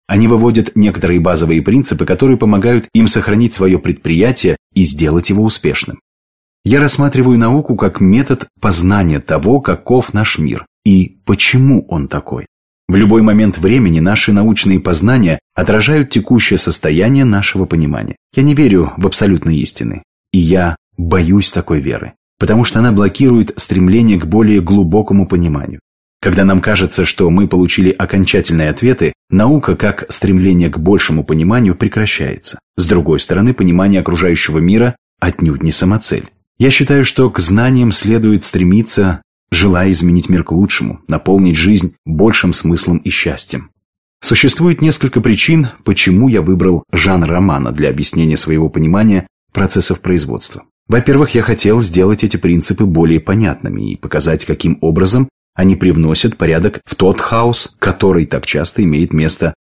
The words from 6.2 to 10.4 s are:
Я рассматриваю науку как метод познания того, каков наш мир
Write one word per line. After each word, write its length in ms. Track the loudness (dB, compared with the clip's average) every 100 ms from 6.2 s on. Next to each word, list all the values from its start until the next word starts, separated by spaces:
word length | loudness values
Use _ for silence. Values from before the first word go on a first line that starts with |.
| _ _ _ _
Я 140 | -2 2
рассматриваю 600 | 2 0 0 2 2 4
науку 360 | 2 0 -2
как 260 | -2 -2 0
метод 460 | 2 2 0 -4 -6 _
познания 580 | -4 0 0 0 0 -2
того, 420 | -2 -2 0 0
каков 540 | 0 -4 0 0 0
наш 240 | -2 -4
мир 260 | -4